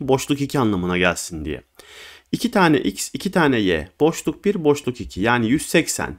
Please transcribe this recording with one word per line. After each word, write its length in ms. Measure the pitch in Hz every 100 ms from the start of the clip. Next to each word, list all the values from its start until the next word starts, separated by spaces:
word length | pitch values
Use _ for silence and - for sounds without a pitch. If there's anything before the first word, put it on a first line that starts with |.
boşluk 400 | 135 131 - 139
iki 180 | 139 147
anlamına 400 | 110 95 90 90
gelsin 460 | 90 82 - 80
diye. 180 | 76 67 - - - - - - _
İki 180 | - 233
tane 280 | 214 170 147
x, 320 | - 185 -
iki 180 | - 196
tane 300 | 185 151 123
y. 280 | 95 80 78 -
Boşluk 440 | 151 156 - 156
bir, 200 | 202 202
boşluk 360 | 151 143 - 127
iki. 200 | 85 -
Yani 280 | 110 120 113
yüz 180 | 147 -
seksen, 520 | 175 - - 82